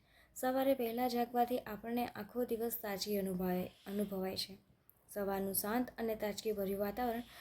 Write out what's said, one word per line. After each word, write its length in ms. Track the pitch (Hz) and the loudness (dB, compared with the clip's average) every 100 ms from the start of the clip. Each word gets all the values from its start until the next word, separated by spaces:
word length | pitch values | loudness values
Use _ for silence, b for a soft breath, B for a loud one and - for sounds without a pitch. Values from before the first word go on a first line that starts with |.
| b b b | b b b
સવારે 400 | - 254 262 269 | -2 0 4 4
વહેલા 340 | 269 233 233 254 | 4 2 0 2
જાગવાથી 500 | 240 240 247 240 247 | 2 2 4 4 2
આપણને 480 | - 208 226 240 240 | -2 -8 -2 -2 -2
આખો 380 | - 208 240 | -4 -6 -2
દિવસ 320 | 247 226 233 226 | 0 0 0 -2
તાજગી 340 | 214 196 208 208 | -4 -4 0 0
અનુભવાય, 560 | 190 185 185 180 180 - - | 2 0 2 2 0 -6 -6
અનુભવાય 500 | 202 202 196 185 190 | -2 -2 -2 -4 -4
છે. 220 | - 196 - - _ - _ | -6 -10 -20 -20 _ -20 _
સવારનું 400 | 208 196 196 196 | -4 0 0 0
શાંત 340 | 185 208 233 247 - | 0 0 0 0 -2
અને 160 | 226 | -2
તાજગીભર્યું 680 | 214 214 196 220 202 190 196 | 0 -2 -2 -2 0 0 2
વાતાવરણ 420 | 202 202 247 233 240 B | 0 0 0 0 -6 B